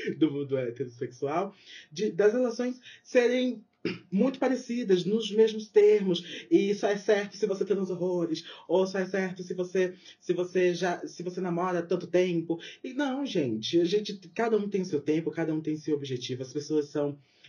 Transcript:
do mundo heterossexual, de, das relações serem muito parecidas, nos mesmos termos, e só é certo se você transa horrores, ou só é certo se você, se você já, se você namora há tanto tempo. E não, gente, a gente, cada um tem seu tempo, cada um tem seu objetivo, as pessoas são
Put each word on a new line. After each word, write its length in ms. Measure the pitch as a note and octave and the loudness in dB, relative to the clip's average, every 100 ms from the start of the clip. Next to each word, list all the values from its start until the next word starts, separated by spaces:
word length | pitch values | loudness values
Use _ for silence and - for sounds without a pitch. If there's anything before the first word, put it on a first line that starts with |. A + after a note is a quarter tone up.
| A3+ C#3 | -8 0
do 140 | D3+ | 0
mundo 260 | C#3+ C#3 C3+ | 0 -2 -2
heterossexual, 960 | B2 A#2+ B2+ - B2+ - C#3 D#3+ G3+ - - - - | -4 -6 -10 -8 -10 -6 -4 -2 -4 -8 -20 -20 -16
de, 220 | D3 G#3 | -4 -4
das 180 | E3 G#3 | 4 4
relações 480 | A#3+ B3 A3+ B3 B3+ - - | 4 0 -2 -4 -6 -14 -20
serem 580 | - B3+ A#3+ B3 B3+ A3 - _ F3 F3+ - | 0 2 4 2 0 -4 -12 _ -8 -8 -4
muito 280 | F#3+ B3+ C4+ | 2 2 2
parecidas, 640 | C4 B3+ - A#3+ G#3 F#3 E3+ | 0 0 -2 -6 2 2 4
nos 260 | A3 G3+ | 0 0
mesmos 360 | G#3 A3 G#3+ G#3+ | 4 4 2 2
termos, 800 | G#3+ G#3 G#3+ F#3+ E3+ - - - | 6 8 6 4 0 -2 -14 2
e 240 | E3 G3 | 4 4
só 140 | G3+ G#3+ | 0 0
é 100 | G3+ | 0
certo 400 | - G3+ G3+ - | 2 2 2 -4
se 80 | G3+ | -2
você 180 | F#3+ | -2
transa 300 | G3+ G3 F#3+ | 0 0 -2
horrores, 500 | F#3 F3+ F3+ E3+ D#3+ - - - | -2 -2 -2 -2 -4 -8 -18 0
ou 200 | E3+ F#3+ | 2 2
só 100 | F#3+ | -2
é 80 | F#3 | -2
certo 380 | G3 F#3+ F#3 | -2 -2 -6
se 100 | F3 | -8
você, 400 | F3+ F3+ F#3+ F3+ F3+ - - | -4 -2 0 0 -2 -18 -20
se 140 | - | -4
você 400 | E3+ F3+ F#3 F3+ | -2 0 2 2
já, 320 | E3+ F#3 F3 D3+ | 2 0 -2 -8
se 160 | - | -8
você 180 | F3 F3+ | -8 -4
namora 380 | F#3 E3+ F#3 F3+ | -2 0 0 0
há 60 | |
tanto 240 | E3+ F3+ F#3 | 0 -2 2
tempo. 520 | F3+ F#3 E3+ E3 E3 - - | 2 4 0 -2 -4 -6 -14
E 120 | C4 B3 | -10 -4
não, 280 | C#4+ C4 C4+ | -2 -2 -2
gente, 520 | G3 C3 A2 - E3+ | 0 0 -2 0 0
a 60 | F3 | 2
gente, 340 | G#3 G#3 F#3+ E3+ | 0 -2 -10 -10
cada 240 | - A3+ G#3+ | -4 0 0
um 100 | G3+ | 0
tem 160 | G3+ | -2
seu 160 | F3+ D3 | -2 -4
tempo, 300 | D3+ D#3 D#3+ | 0 0 0
cada 240 | D3 D#3+ | -4 -2
um 80 | D#3 | -2
tem 160 | D#3 D#3 | -2 -6
seu 160 | D#3 | -2
objetivo, 480 | D3 C#3 B2+ - B2 | -4 -2 -6 -6 -8
as 100 | C3 | -6
pessoas 380 | D3 D3 D#3 C#3+ | -8 -2 -2 0
são 260 | D3+ D3 C#3+ _ _ | -2 -2 -4 _ _